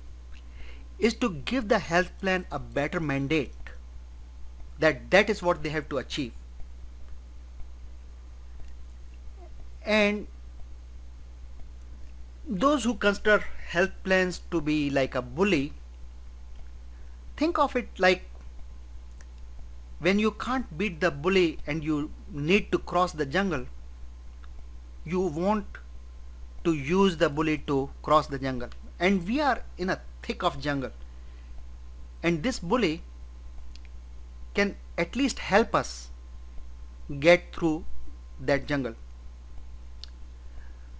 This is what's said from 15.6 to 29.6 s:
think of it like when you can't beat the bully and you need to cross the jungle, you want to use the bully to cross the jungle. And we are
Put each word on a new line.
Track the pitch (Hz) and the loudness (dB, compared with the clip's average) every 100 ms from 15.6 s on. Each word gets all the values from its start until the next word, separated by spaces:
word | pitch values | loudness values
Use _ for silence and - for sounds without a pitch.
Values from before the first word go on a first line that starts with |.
| 143 - - - - - - - - - - - - - - - - - | 2 -4 -12 -12 -12 -12 -12 -12 -10 -10 -10 -12 -12 -12 -12 -12 -10 0
think | 311 339 | 2 4
of | 277 254 | 4 2
it | - - | -2 4
like | 185 185 - - - - - - - - - - - - - - - - - - | 6 6 0 -12 -12 -10 -10 -12 -12 -12 -12 -12 -14 -12 -10 -10 -10 -12 -12 0
when | 160 202 | 4 6
you | 220 | 4
can't | 214 - 262 - 156 | 2 0 0 0 -2
beat | 208 160 | -2 2
the | 175 | 2
bully | 143 160 190 170 147 - | 4 4 6 6 4 -2
and | 151 | -2
you | 151 151 151 - - | 2 0 0 -6 -8
need | 151 147 202 208 | -2 4 4 4
to | 180 | 0
cross | - 175 180 | 2 2 2
the | 151 143 | 2 0
jungle, | 170 196 147 123 - - - - - - - - - - - - - | 2 2 0 -2 -8 -10 -10 -12 -12 -14 -12 -12 -12 -12 -12 -12 -10
you | 151 185 | -2 0
want | 185 151 185 214 196 - - - - - - - - - | 2 2 2 2 0 -8 -12 -12 -12 -12 -12 -12 -12 -2
to | 170 | 2
use | 160 135 185 196 160 | 2 4 6 6 6
the | 165 | 4
bully | 143 160 151 | 4 2 2
to | - 139 135 - | 2 0 0 -2
cross | - 151 143 | 6 6 6
the | 139 | 0
jungle. | 135 127 120 - - - | -2 -2 -4 -6 -10 2
And | 175 196 170 | 4 4 4
we | 262 | 2
are | 294 233 | 4 2